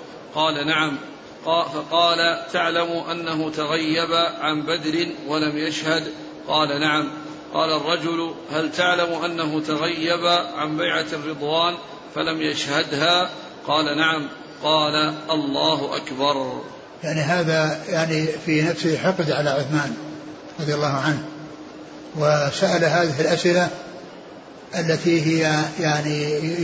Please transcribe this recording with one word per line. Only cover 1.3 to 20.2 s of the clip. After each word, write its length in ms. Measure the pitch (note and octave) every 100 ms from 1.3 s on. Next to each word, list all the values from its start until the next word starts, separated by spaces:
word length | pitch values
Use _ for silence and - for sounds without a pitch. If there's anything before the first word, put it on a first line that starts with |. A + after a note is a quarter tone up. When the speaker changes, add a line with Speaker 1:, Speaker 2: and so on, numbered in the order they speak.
| - D#3+
Speaker 1:
قا-، 220 | E3 E3+
فقال: 800 | D3+ D3+ E3 E3+ E3+ E3 E3 -
تعلم 380 | F3+ E3 E3+ E3+ E3+ E3
أنه 400 | E3+ E3 D#3 D#3
تغيب 640 | D#3 D3+ D#3+ D#3 D#3+ E3 E3 E3+ -
عن 220 | D3 D3+
بدر 460 | D3+ E3 D3+ E3 F3 - C#3
ولم 300 | D#3 D3+ D3
يشهد؟ 540 | D#3 D3 D#3 D#3+ D3+ - - - -
قال: 320 | D3+ D3+ C#3+
نعم. 280 | D#3 D3+ D3 - - - -
قال 160 | D3 D#3+
الرجل: 640 | D3+ D3 E3+ D#3+ E3 E3 - -
هل 200 | D3+ D#3
تعلم 520 | E3 F3+ F3+ E3+ E3
أنه 360 | E3+ E3 D#3 D#3
تغيب 680 | D#3 D3+ E3 E3 E3 E3+ F3 F3 - -
عن 200 | D3+ D#3
بيعة 300 | F3 D#3+ D#3
الرضوان 600 | D#3+ D3+ D3 D3 E3 E3+ F3 - - -
فلم 260 | D#3 D#3+ D#3+
يشهدها؟ 920 | D#3 D3 C#3 C#3+ C#3 C#3+ D#3+ F3 F3+ - - - -
قال: 320 | D3+ D3+ D3
نعم. 300 | D#3+ D#3+ C#3+ - - -
قال: 520 | D3+ D#3 D3+ D3+ D3+ D3+ -
الله 640 | D#3 C#3+ C#3 D#3 D3 C#3 D3
أكبر. 640 | D3+ B2+ C#3+ C#3 C3 B2+ B2 - - -
Speaker 2:
يعني 160 | D#3 D#3
هذا 640 | D3 F3 D#3+ D#3+ D#3 - -
يعني 380 | E3 D#3+ D#3 D#3+
في 360 | D3+ F3 D#3
نفسه 340 | D#3+ E3 E3 C#3+
حقد 320 | E3 F#3 D#3
على 200 | C3+ D3
عثمان 440 | C#3 C3+ D3+ C#3 - - -